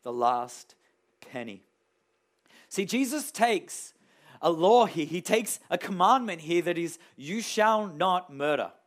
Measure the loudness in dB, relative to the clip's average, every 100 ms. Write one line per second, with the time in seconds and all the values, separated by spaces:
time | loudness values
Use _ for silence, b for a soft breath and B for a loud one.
0 | -8 0 0 0 -4 -12 -20 _ _ _
1 | _ _ -16 -12 -12 -14 _ _ _ _
2 | _ _ _ _ _ b b -6 -2 0
3 | -2 -4 -8 0 0 0 -4 -16 -16 _
4 | b b b b 0 4 6 6 6 0
5 | -4 -6 0 0 0 -8 _ -6 -4 0
6 | 4 4 0 -8 -2 0 0 -2 -4 -8
7 | b b -8 -6 -4 2 4 4 0 -2
8 | 2 2 -2 -4 0 0 -2 -8